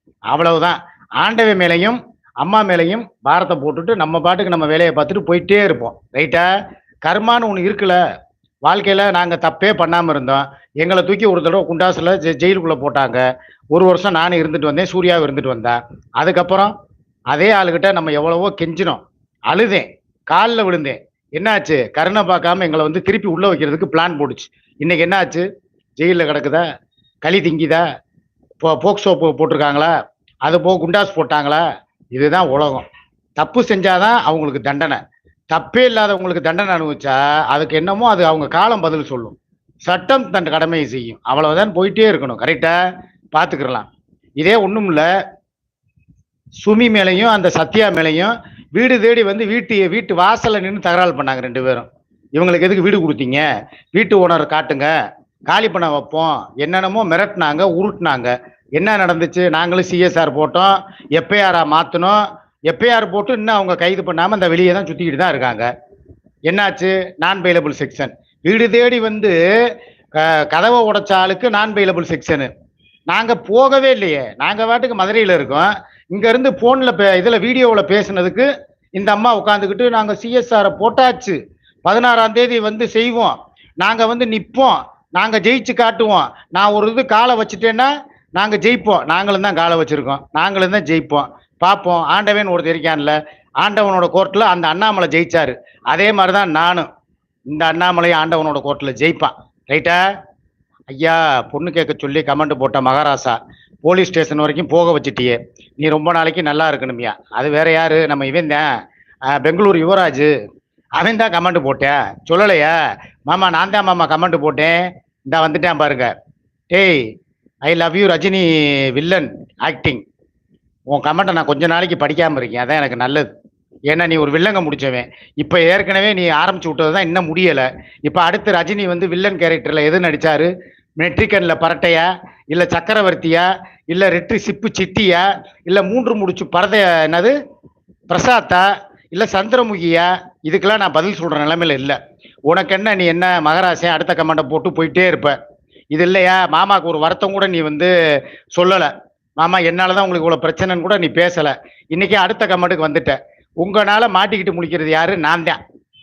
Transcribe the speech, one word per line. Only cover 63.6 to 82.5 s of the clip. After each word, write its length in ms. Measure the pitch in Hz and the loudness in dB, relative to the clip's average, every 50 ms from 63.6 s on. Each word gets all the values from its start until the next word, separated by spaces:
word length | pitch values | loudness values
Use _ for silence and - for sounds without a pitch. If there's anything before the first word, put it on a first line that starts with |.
| 196 185 180 | 0 -2 -2
கைது 280 | 170 175 175 190 180 180 | -2 0 -2 -2 -2 -4
பண்ணாம 280 | 165 175 160 170 190 | -4 -2 0 0 0
அந்த 180 | 220 208 185 175 | 0 0 0 0
வெளியே 240 | 160 165 185 180 175 | 2 2 2 2 2
தான் 120 | 196 196 | 0 -2
சுத்திக்கிட்டு 320 | 147 160 139 175 165 139 | -6 -8 -6 -6 -4 -2
தான் 140 | 135 180 180 | 0 0 0
இருக்காங்க. 340 | 151 135 123 127 117 107 117 120 123 - - _ _ _ _ _ - _ _ _ _ _ - | 0 -2 -2 -4 -4 -2 -4 -4 -6 -8 -14 _ _ _ _ _ -20 _ _ _ _ _ -4
என்னாச்சு? 720 | 156 175 202 208 196 - - 175 190 190 190 185 180 - | -2 -2 0 0 -2 -2 -2 -2 -2 -2 -2 -4 -6 -6
நான் 260 | - 156 175 196 196 170 | -4 -2 -2 -2 0 0
பெயிலபிள் 320 | 180 175 170 151 151 139 - | 2 2 2 0 -2 -4 -6
செக்ஷன். 360 | 147 131 - - 143 127 - - _ _ _ _ | -8 -10 -6 -8 -8 -8 -8 -14 _ _ _ _
வீடு 300 | - 156 208 226 233 233 | -2 0 2 2 2 2
தேடி 300 | 196 233 240 240 240 240 | 4 4 4 4 2 0
வந்து, 320 | 220 220 214 214 208 214 180 165 170 180 202 226 240 240 240 - - - _ _ _ _ | -2 -2 -4 -2 0 0 2 2 4 4 4 4 2 2 -2 -6 -14 -20 _ _ _ _
க-, 380 | - 156 156 160 160 156 151 | -2 0 2 2 2 2 0
கதவை 340 | 147 151 160 180 226 240 247 | 0 0 2 2 4 4 4
உடைச்ச 320 | 226 214 208 202 196 202 196 | 2 2 0 -2 0 0 2
ஆளுக்கு 380 | 190 185 185 190 185 247 247 | 2 2 2 0 -2 -2 0
நான் 220 | 214 208 214 220 214 | 0 0 0 -2 0
பெயிலபிள் 360 | 208 202 190 185 170 170 - | 0 0 0 0 -2 -4 -4
செக்ஷனு. 400 | 165 156 - - 160 143 139 123 - - _ _ _ _ _ _ _ _ _ | -6 -6 -4 -4 -2 -2 -2 -6 -8 -14 _ _ _ _ _ _ _ _ _
நாங்க 280 | 160 170 202 226 226 240 | -2 -2 -2 0 0 -2
போகவே 560 | - - - 202 233 262 269 269 269 262 269 | -2 -2 0 4 4 6 6 6 4 4 4
இல்லையே, 440 | 254 214 202 180 151 143 131 110 101 | 2 2 0 -2 -2 -2 -4 -8 -6
நாங்க 300 | 113 139 160 208 208 226 | -4 -4 -2 -2 -2 0
பாட்டுக்கு 300 | 226 233 240 240 254 233 | 0 0 0 0 -2 -2
மதுரையில 380 | 202 185 190 214 226 220 190 180 | -2 -2 0 2 2 2 4 2
இருக்கோம். 400 | 170 - 110 131 147 170 196 208 190 - - _ _ _ _ | 2 0 0 0 2 2 2 0 -2 -8 -16 _ _ _ _
இங்க 200 | 170 202 202 233 | -6 0 2 2
இருந்து 220 | 226 254 262 269 | 2 2 2 0
போன்ல 380 | - - 220 240 254 262 262 247 | 0 2 2 2 2 4 2 0
பே-, 260 | 226 160 202 196 190 | 0 2 2 4 4
இதுல 220 | 180 180 233 233 214 | 4 2 2 2 2
வீடியோவுல 420 | 180 233 254 254 254 240 226 208 196 | 0 0 0 2 2 4 4 2 2
பேசுனதுக்கு 580 | - 190 208 202 202 202 185 175 185 175 196 254 285 277 - - - _ _ _ _ | 2 0 0 0 -2 -2 -2 -2 -2 0 0 0 0 0 -4 -10 -18 _ _ _ _
இந்த 220 | - 190 202 208 208 | -10 -4 0 0 0
அம்மா 180 | 208 220 247 233 208 | 2 2 2 2 2
உட்காந்துக்கிட்டு, 500 | 196 208 208 208 196 190 196 185 247 247 | 2 0 0 0 0 -4 -2 0 0 0
"நாங்க 240 | 233 226 214 208 208 | 2 0 0 -2 -4
சி 160 | 208 - 233 | -6 -6 -2
எஸ் 240 | 240 247 240 240 233 | -2 -2 0 2 2
ஆரை 160 | 214 202 202 | 2 2 2
போட்டாச்சு, 640 | - - 196 226 226 285 262 254 240 - - - 185 139 110 - _ _ _ _ _ _ - | 0 0 -2 0 2 4 2 2 2 -2 -4 -6 -6 -6 -6 -12 _ _ _ _ _ _ -2
பதினாறாம் 480 | 165 196 233 240 247 240 233 226 226 214 | 0 2 2 4 4 4 4 2 2 2
தேதி 260 | 233 240 247 | 2 0 2